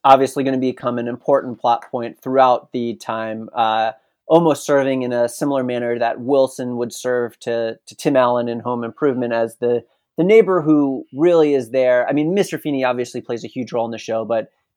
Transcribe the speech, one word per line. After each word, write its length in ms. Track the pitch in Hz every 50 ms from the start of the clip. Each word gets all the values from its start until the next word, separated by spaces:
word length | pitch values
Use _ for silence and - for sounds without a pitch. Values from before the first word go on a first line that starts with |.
| -
obviously 400 | 139 135 131 135 127 - 143 135
gonna 120 | 135 135 131
become 400 | 131 127 120 - - - 120 120
an 120 | 120 120
important 500 | 120 123 - - 143 135 - 131 117 -
plot 320 | - 120 120 120 - -
point 300 | - 123 117 117 - _
throughout 500 | - 135 131 135 131 127 123 - - _
the 240 | - 127 117 117 110
time, 540 | 104 - - 113 113 113 110 110 110 110 - -
uh, 380 | 120 113 110 110 110 110 113 110 - _ _ _ _ _
almost 400 | - 160 165 170 165 143 - -
serving 360 | - 147 139 135 135 135 131
in 100 | 127 123
a 160 | 123 120 120 120
similar 380 | - - 156 143 139 135 127
manner 340 | 123 123 120 120 117 120 120
that 220 | 117 113 117 117
Wilson 560 | 120 123 143 135 135 131 - - 127 123 123 117
would 160 | 120 120 -
serve 440 | - - 127 123 123 120 117 - _
to, 360 | - 123 117 117 117 113 113 - _ -
to 80 | -
Tim 200 | - - 156 143
Allen 320 | 131 127 120 123 123 120 120
in 140 | 117 117
Home 240 | 110 120 123 120 120
Improvement 480 | 113 107 - 151 143 127 127 123 117 117
as 240 | 117 113 113 - -
the, 260 | 120 120 120 120 113 _ _ _ _ _ _ -
the 60 | 160
neighbor 380 | 185 214 226 208 180 185 180
who 440 | 147 156 156 147 143 139 135 127 - - -
really 400 | 131 156 175 175 165 156 147 143
is 180 | 135 123 110
there. 360 | 120 131 127 127 123 123 123 -
I 60 | 143
mean, 200 | 147 151 160 185
Mister 240 | 202 180 - - 151
Feeney 280 | - 156 143 135 131
obviously 340 | 127 123 123 123 120 - 123
plays 240 | 117 - 120 117 113
a 60 | 110
huge 240 | - 131 123 110 -
role 100 | 120 113
in 80 | 117
the 60 | 117 113
show, 260 | - - 113 113 110
but 260 | 107 117 113 110 - _ _ _ _ _